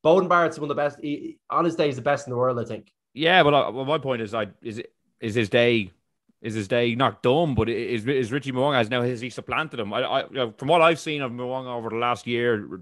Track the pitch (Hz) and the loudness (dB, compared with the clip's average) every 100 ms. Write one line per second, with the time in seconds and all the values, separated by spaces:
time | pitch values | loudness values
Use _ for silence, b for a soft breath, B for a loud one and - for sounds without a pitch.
0 | 156 180 185 175 165 160 147 147 147 143 | 4 4 4 4 2 -2 -6 -2 -2 -4
1 | 151 143 - - - 143 170 165 151 127 | -8 -8 -8 -14 -4 0 0 2 0 0
2 | 120 143 - 120 127 123 110 107 - _ | 0 -2 -2 -2 0 -2 -6 -10 -14 _
3 | _ 123 165 185 147 143 - 117 135 156 | _ -2 4 6 6 4 2 -2 -2 -2
4 | 131 120 107 113 104 - 117 110 - _ | -2 -4 -4 -4 -4 -8 -12 -10 -12 _
5 | _ _ 117 110 104 123 120 117 92 - | _ _ -2 0 2 4 4 4 0 -10
6 | _ _ _ _ 113 110 98 120 120 117 | _ _ _ _ -8 -6 -2 0 0 2
7 | 131 117 123 139 170 113 113 110 110 120 | 0 2 2 2 2 0 0 -2 -2 -4
8 | 110 139 113 139 131 127 139 135 110 123 | -2 -2 -2 -4 -4 0 2 2 0 0
9 | 120 120 123 - - 123 156 123 101 107 | -2 -4 -8 -12 -6 -4 -4 -6 -4 -4
10 | 127 131 - 131 120 104 135 170 165 160 | -2 -2 -2 -4 -4 -4 2 6 6 4
11 | 160 147 131 120 123 131 127 120 113 113 | -2 -6 -6 -6 -6 -6 -6 -8 -6 -2
12 | 120 113 - 117 120 110 76 90 | -2 -2 -2 0 2 0 -4 -14